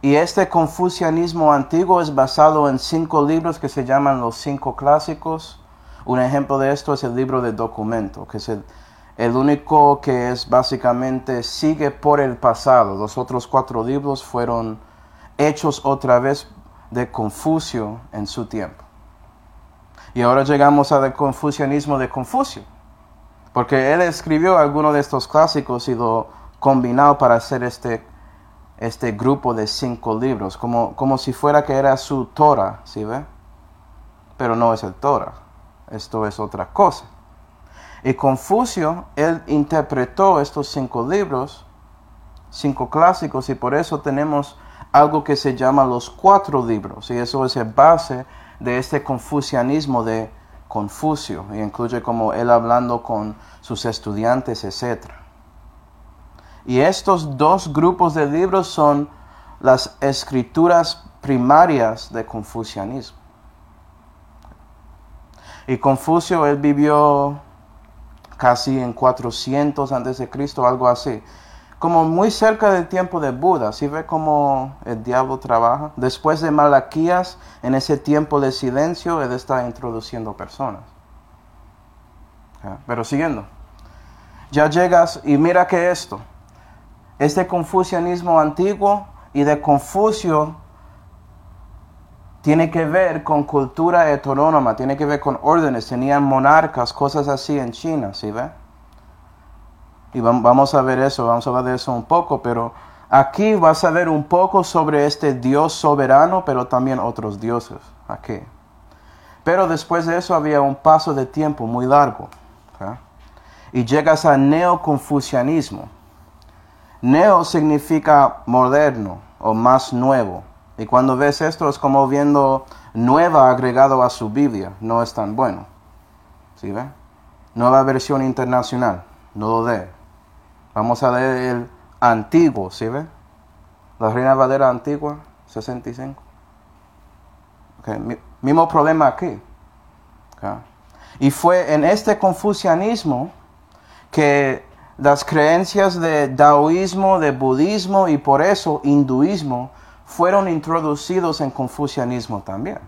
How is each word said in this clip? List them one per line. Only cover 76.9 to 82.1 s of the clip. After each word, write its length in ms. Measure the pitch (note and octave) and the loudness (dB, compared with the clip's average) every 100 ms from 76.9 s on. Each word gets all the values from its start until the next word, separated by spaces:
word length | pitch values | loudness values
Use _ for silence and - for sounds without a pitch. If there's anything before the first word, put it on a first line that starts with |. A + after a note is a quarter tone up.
| D#3 E3 F3+ F#3 - - - | -2 0 0 -2 -10 -20 -12
en 100 | B2 | -4
ese 220 | C3 - C#3+ | -2 0 -4
tiempo 420 | - D3+ D3+ D3 | 0 0 2 0
de 140 | C#3 | 0
silencio, 680 | C3 C3 B2+ D#3 E3+ F3 E3 | -2 -4 -2 -2 -4 -6 -4
él 120 | C3 | -4
está 340 | B2+ B2+ C3 B2 | -6 -4 -4 -4
introduciendo 720 | A#2 B2 A2+ A2+ A#2+ A2 G2+ | -8 -10 -10 -10 -12 -12 -12
personas. 460 | F#2 - C3+ F#2+ - _ _ - _ _ _ _ - _ _ _ _ | -16 -10 -10 -10 -18 _ _ -20 _ _ _ _ -20 _ _ _ _